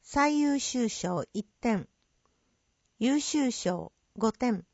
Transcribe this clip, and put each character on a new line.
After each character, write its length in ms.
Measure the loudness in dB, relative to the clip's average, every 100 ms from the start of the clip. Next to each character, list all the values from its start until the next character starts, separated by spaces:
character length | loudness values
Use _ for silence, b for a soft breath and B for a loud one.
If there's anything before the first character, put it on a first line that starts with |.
最 400 | -4 2 2 4
優 180 | 2 2
秀 300 | -2 0 -2
賞 360 | -2 -4 -4 -4
一 100 | -6 -8 _
点。 260 | -2 -2 -4 _ _ _ _ _ _ _ _ _ _ _
優 220 | 0 0
秀 300 | 0 0 0
賞 420 | 0 -4 -4 -8 _ _ -2
五 160 | -2
点。 320 | 0 -2 -2 -6